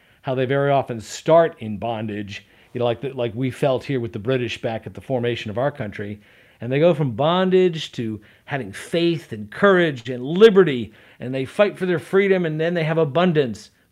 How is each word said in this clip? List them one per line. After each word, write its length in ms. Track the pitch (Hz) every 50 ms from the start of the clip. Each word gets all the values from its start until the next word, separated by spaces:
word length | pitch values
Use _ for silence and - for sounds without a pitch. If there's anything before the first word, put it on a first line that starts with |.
| _ _ _ _ -
how 120 | 139 131
they 100 | 127 131
very 260 | 120 139 139 139 143
often 300 | 139 135 123 - 123 113
start 560 | 101 - - - - - 156 170 170 160 165 -
in 180 | 117 110 107 95
bondage, 640 | 101 117 117 107 113 110 104 104 104 101 104 - - _ _ _ _ _ -
you 40 | 123
know, 40 | 120
like 160 | 120 120 117
the, 100 | - 135 127
like 200 | 127 120 117 98
we 160 | 117 135 127
felt 340 | 117 - - 143 131 120 -
here 160 | - 139 127
with 120 | 117 110 -
the 60 | 110
British 420 | 95 123 135 127 123 117 - -
back 260 | - 120 113 113 -
at 80 | 113 95
the 60 | -
formation 500 | - - 135 123 117 120 120 113 - 110
of 60 | 104 117
our 120 | 127 143
country. 500 | 143 - 117 104 101 - 104 101 104 104 - _ _ _ _ _ _ _
And 100 | 113 120
they 80 | 127 143
go 160 | 156 175 170
from 180 | 139 156 131 113
bondage 800 | 101 139 160 170 185 190 185 180 185 185 180 160 156 - - -
to 280 | - 120 110 110 101 - - _ _ _
having 260 | - 143 139 120 95
faith 640 | 101 - - - - 170 170 170 170 151 - - -
and 180 | 107 107 101
courage 580 | - - - 202 190 180 175 165 143 123 - -
and 160 | 131 123 123
liberty, 680 | 135 160 185 214 226 190 196 190 156 135 120 117 107 - - - - - -
and 160 | 120 123 131
they 100 | 135 131
fight 320 | 123 - - 208 202 156
for 100 | 143 185
their 120 | 185 175 160
freedom, 480 | - - - 196 202 196 190 185 175
and 140 | 160 156 151
then 140 | 160 170 175
they 100 | 175 156
have 140 | 151 160 160
abundance. 720 | 165 147 131 165 180 185 160 156 139 120 104 - - - _ _ _ _